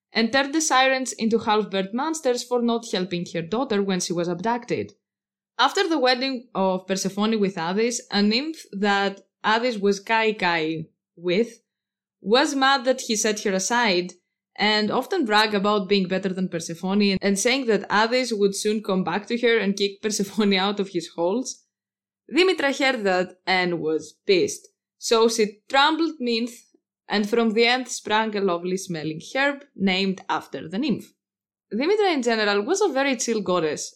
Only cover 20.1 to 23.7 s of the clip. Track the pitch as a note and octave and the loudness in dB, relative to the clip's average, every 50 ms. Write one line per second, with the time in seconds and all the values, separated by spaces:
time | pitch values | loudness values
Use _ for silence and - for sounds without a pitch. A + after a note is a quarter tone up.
20.1 | G#3 - G3 - - G#3+ G#3+ G3+ G3 F#3 F#3+ G3+ G#3 G#3 F#3+ F#3+ - E3+ E3 - | -2 -2 -4 -2 -2 0 2 2 2 2 2 0 -2 -2 -4 -4 -6 -6 -8 -6
21.1 | - E3 E3+ F3+ G3+ B3+ B3+ - - - _ _ _ _ _ _ _ _ _ _ | -4 -2 -2 0 0 -2 -4 -8 -12 -16 _ _ _ _ _ _ _ _ _ _
22.1 | _ _ _ - A3+ D4+ F#4 F#4 F4 D#4 C#4+ C#4 C4 C#4 C#4 C4 C4 A3+ G3+ G3 | _ _ _ -2 2 2 4 4 2 2 0 -2 0 0 0 0 0 0 2 2
23.1 | F3+ F3+ F#3 F#3 - _ _ - F#3+ F#3 F3+ F3 | 2 2 0 -2 -8 _ _ 0 0 2 2 0